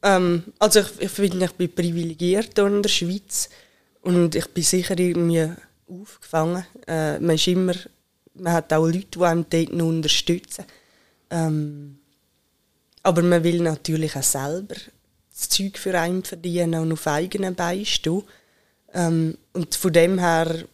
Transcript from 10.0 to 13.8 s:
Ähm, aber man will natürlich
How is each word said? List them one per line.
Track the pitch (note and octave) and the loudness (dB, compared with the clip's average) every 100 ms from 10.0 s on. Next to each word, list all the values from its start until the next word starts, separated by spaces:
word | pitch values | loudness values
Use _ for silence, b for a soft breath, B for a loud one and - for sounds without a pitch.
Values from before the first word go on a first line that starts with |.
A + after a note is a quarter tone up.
| D3+ - - F3+ - - - b b b b b _ | 0 0 0 -2 -4 -16 -16 b b b b b _
Ähm, | E3+ D#3+ D#3 D3+ D3 C#3+ C#3 _ _ _ _ _ _ _ _ _ _ | -2 0 0 -4 -8 -18 -20 _ _ _ _ _ _ _ _ _ _
aber | F3+ E3+ | 2 4
man | F3 F3 | 4 4
will | E3+ E3+ | 2 2
natürlich | E3+ D3+ | 0 -2